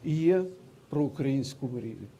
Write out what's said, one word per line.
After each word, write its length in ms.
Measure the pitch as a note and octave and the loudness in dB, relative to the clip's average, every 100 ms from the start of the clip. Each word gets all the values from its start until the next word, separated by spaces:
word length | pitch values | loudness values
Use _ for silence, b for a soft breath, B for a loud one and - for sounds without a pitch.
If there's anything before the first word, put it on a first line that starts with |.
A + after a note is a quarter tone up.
і 120 | D#3+ D#3 | 0 2
є 280 | D#3+ F#3 F#3 - - - - | 4 4 2 -10 -20 -20 -4
проукраїнську 760 | D3 C#3+ D3 C#3 C3+ B2 - B2+ | 0 0 0 0 0 -2 -6 -6
мрію. 400 | B2 A2 A2+ G2+ | -6 -8 -10 -16